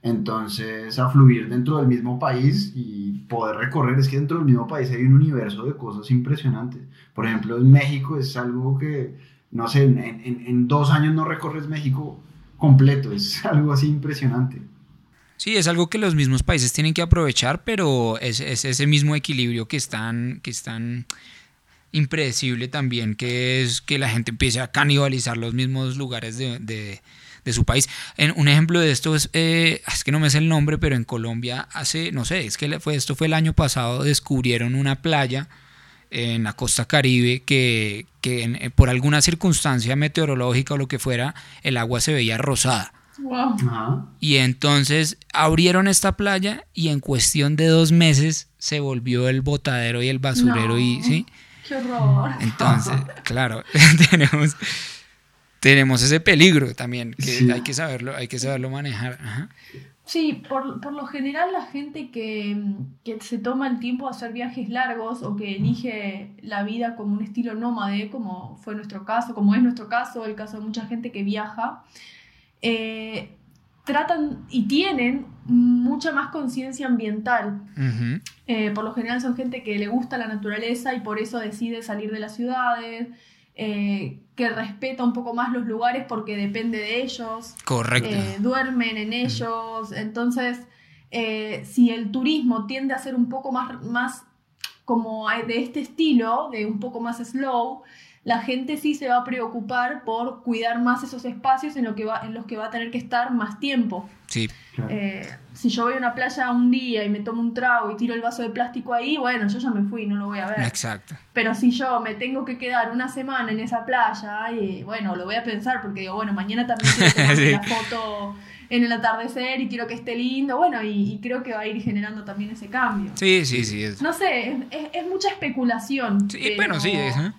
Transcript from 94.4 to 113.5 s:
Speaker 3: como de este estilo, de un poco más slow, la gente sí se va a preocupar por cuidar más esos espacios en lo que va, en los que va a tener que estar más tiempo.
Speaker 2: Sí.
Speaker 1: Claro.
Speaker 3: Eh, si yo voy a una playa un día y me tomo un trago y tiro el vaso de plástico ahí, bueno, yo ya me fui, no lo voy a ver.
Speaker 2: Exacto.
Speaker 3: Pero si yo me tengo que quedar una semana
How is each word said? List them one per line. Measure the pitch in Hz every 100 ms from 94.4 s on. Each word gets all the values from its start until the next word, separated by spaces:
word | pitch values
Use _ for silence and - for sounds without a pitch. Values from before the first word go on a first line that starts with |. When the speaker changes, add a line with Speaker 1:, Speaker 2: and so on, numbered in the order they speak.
| _ _ - - -
Speaker 3:
como | 233 220 220 214
de | 226 226 233
este | 254 302
estilo, | 254 - 320 247 226 247 311
de | 233 208
un | 208
poco | 247 247
más | 233 233
slow, | 240 262 269 247 240 285 - - - _
la | - 226
gente | - 254 262 294
sí | 294
se | 294 262
va | 247
a |
preocupar | 247 254 226 240 202 247 247 294
por | - 226 247 -
cuidar | - 226 233 233
más | 240 247
esos | 262 254 247
espacios | - 269 262 302 285
en | 233
lo | 208
que | 214
va, | 220
en | 220 226
los | 214
que | 220
va | 220
a |
tener | 233 233
que | 240
estar | - 240 247
más | 240 208 208
tiempo. | 277 269 220 180 - - -
Speaker 2:
Sí. | - 110 - - -
Speaker 1:
Claro. | 107
Speaker 3:
Eh, | 214 196 190 87 - -
si | - 240
yo | 240 233
voy | 262
a |
una | 247
playa | 240 254 285 254
un | 247 247
día | 254 254 226
y | 208
me | 208
tomo | 208 233
un | 233 233
trago | 247 233 208
y | 214
tiro | 240
el | 233
vaso | 233 240
de | 233
plástico | 247 247 254 -
ahí, | 240 254 302
bueno, | 247 247 202
yo | 208
ya | 254
me | 208 202
fui, | 233 208
no | 202
lo | 202
voy | 202
a | 190
ver. | 214
Speaker 2:
Exacto. | 117 - 117 104 - 151 _
Speaker 3:
Pero | - 226 208
si | 247
yo | 240 262 240
me | 220
tengo | 208 247 262 240
que | 247
quedar | 247 247 226
una | 240 262
semana | 269 262 262 226